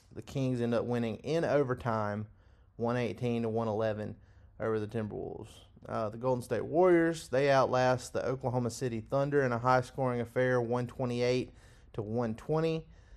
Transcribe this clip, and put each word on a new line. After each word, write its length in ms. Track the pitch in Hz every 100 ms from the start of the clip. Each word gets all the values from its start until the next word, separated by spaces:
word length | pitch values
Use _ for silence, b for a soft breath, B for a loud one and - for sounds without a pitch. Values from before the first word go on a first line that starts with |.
| -
the 100 | -
Kings 380 | - 139 131 123
end 140 | 117
up 100 | 117
winning 320 | 117 120 117 101
in 280 | - 165
overtime, 840 | 131 143 131 127 120 110 104 104 107 b b b b -
one 200 | 117 123
eighteen 460 | 117 - 120 117
to 60 | 113
one 200 | 110 113
eleven 480 | 107 110 107 104 - b b b -
over 180 | 113 110
the 80 | 107
Timberwolves. 600 | 113 107 98 90 - 110 - - - -
Uh, 220 | 113 107
the 80 | 117
Golden 260 | 127 123
State 220 | 110 110
Warriors, 640 | 104 151 185 170 165 160 -
they 220 | 127 143
outlast 640 | 135 110 127 127 127 -
the 100 | 107 113
Oklahoma 440 | 131 127 123 120
City 300 | - 127 113
Thunder 420 | 110 139 143 143
in 100 | 131
a 60 | 117
high-scoring 640 | 127 127 131 - 127 120
affair, 360 | 113 127 127 123
one 240 | 113 123 123
twenty-eight 640 | - 123 120 123 127 - b b b b
to 80 | -
one 340 | 104 117 117
twenty. 520 | 113 - 156 165 160 156 b b